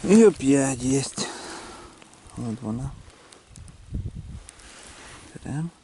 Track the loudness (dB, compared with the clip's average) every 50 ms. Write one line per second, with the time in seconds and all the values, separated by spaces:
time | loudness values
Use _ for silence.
0 | 4 8 8 10 10 10 8 6 2 4 4 4 4 2 -2 -2 -2 0 0 0
1 | 0 -2 -6 -8 -8 -8 -8 -12 -14 -14 -14 -14 -16 -16 -18 -18 -20 -20 -20 -20
2 | -20 -20 -20 -20 -20 -18 -12 -10 -8 -8 -8 -6 -6 -8 -6 -6 -8 -10 -12 -14
3 | -20 -20 -20 -20 -20 -20 -20 -20 _ _ -20 -20 -20 -20 -20 -20 -20 -10 -10 -8
4 | -8 -8 -10 -12 -16 -14 -16 -16 -18 -18 -20 -20 -20 -20 -20 -20 -20 -20 -20 -20
5 | -20 -20 -20 -20 -20 -20 -20 -16 -10 -8 -6 -6 -6 -8 -10 _